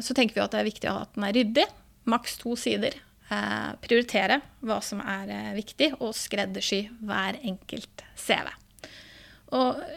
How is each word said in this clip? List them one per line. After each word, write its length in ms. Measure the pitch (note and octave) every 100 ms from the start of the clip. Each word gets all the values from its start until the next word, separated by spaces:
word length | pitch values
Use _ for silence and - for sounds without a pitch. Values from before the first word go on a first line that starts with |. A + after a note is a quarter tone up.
så 80 | A#3
tenker 220 | B3+ B3
vi 100 | G#3
at 60 | G3+
det 100 | G#3+
er 100 | G#3+
viktig 220 | G#3+ -
at 220 | G3 G#3
den 100 | -
er 80 | G3+
ryddig, 340 | A3 A3 A#3 G4+ - - _
maks 320 | - A#3 - -
to 180 | A#3
sider. 380 | A#3+ - G#3 G#3 - - _ -
Eh, 420 | G#3 G3+ G#3+ - -
prioritere 640 | - A#3 A#3+ G#3 F#3+ C4 - -
hva 220 | A#3 G3+
som 180 | - G3+
er, 300 | G3+ G3 G3
eh, 220 | G3+ G#3+ G3+
viktig, 380 | G#3+ - D4+ C4+
og 100 | A#3
skreddersy 800 | A3 - G3+ G3 F#3+ - G3 G#3 A#3
hver 400 | G#3+ G3 F#3+ A3
enkelt 640 | B3+ F#3 - - - - -
C 200 | - -
V. 160 | F#3 - - - - - - - - - - -
Og, 300 | B3+ B3+ C4 E4+